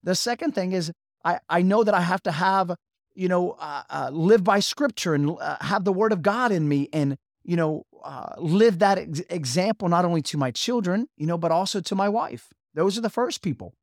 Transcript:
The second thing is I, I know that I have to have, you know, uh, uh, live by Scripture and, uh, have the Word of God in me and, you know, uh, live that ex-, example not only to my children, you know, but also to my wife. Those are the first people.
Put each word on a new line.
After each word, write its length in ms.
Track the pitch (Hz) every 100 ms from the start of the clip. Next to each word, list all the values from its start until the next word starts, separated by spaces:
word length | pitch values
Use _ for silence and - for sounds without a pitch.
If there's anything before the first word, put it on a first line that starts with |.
The 120 | 170 180
second 380 | - 240 320
thing 180 | 240 185
is 200 | 190 160 170 _ _
I, 160 | 165 - _
I 120 | 170
know 220 | 185 208
that 100 | 214
I 80 | 196
have 200 | 175 185
to 80 | -
have, 440 | 151 185 190 180 175 _ _ _ -
you 120 | 185
know, 240 | 180 180
uh, 320 | - 156 143 -
uh, 200 | 143 131
live 320 | 147 165 220
by 160 | 185 202
Scripture 540 | - - 285 - -
and, 160 | 151 143
uh, 260 | 170 151 143
have 240 | 143 208 190
the 80 |
Word 180 | 185 220
of 100 | 208
God 300 | 165 214 247
in 160 | 190 151
me 220 | 143 143
and, 260 | 156 143 135 _ _
you 120 | - 170
know, 300 | 160 156 - -
uh, 300 | - 135 - -
live 420 | 170 180 226 180
that 180 | 202 190
ex-, 240 | - 147 -
example 580 | 180 135 139 190 220 190
not 160 | 170
only 180 | 180 170
to 140 | 143 151
my 140 | 135
children, 560 | 120 - 240 180 190 247 _
you 100 | 151
know, 120 | 170
but 140 | 165
also 280 | 165 190 208
to 160 | 170 196
my 140 | 202
wife. 400 | 208 - 120 - _ _
Those 240 | 151 185 208
are 40 |
the 80 | 226
first 320 | - 247 -
people. 340 | 185 131 92 _